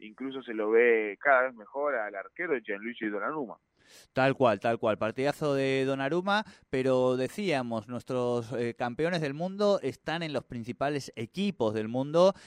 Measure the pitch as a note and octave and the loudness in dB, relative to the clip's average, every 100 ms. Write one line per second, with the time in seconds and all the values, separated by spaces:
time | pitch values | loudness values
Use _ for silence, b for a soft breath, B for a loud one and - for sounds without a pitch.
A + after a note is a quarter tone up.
0 | G#2+ G#2+ C3+ C3+ A#2+ A2 G#2+ A2+ A#2+ A2+ | -18 -12 -10 -10 -8 -4 4 6 6 4
1 | G#2+ G2 C#3+ C3 C3 A#2 G#2 C#3 D3 B2+ | 2 -2 4 4 4 -4 -12 -6 -4 -4
2 | G#2 G2 F#2+ - F3 C3 A2 G2 A2+ A#2 | -6 -8 -12 -8 -2 -2 -4 -8 -8 -6
3 | A2 G#2 A2+ D#3 A2+ - _ _ b b | -6 -4 -4 -6 -8 -12 _ _ b b
4 | b - C3+ C3 B2 G2+ A#2 A#2 A2+ G2+ | b 0 2 4 4 4 0 0 0 0
5 | A2 A#2 C#3 C#3 D3+ C#3 C3+ C3+ C3+ C3+ | -2 -2 -2 0 -2 0 0 0 0 -2
6 | C#3 E3+ F#3+ G#3 G#3+ B B C3 C3 B2+ | -2 -2 0 -2 -4 B B 0 2 4
7 | B2+ B2+ B2+ - G3 C#3 A#2+ A2+ A2 A#2+ | 4 2 -2 -2 -2 0 0 -4 -6 -10
8 | - B2+ B2 A#2+ A2+ A#2+ A#2+ - B2 A#2+ | -4 -2 0 0 -2 -4 -4 -2 -4 -2
9 | E3 F3 D3 D3 F3+ G3 G#3 G3 C3+ - | -2 0 -2 -4 -4 0 2 2 0 -6
10 | - E3 E3 C3 - B2 A#2 A2+ C#3 C#3+ | -6 -4 -4 -4 -6 -8 -6 -4 -2 -2
11 | - - A2+ F3+ G3+ - A2 A2 A2 B2+ | -6 -10 -8 -2 -2 0 0 0 -2 -2
12 | C#3+ D#3+ F#3+ - | 0 4 4 2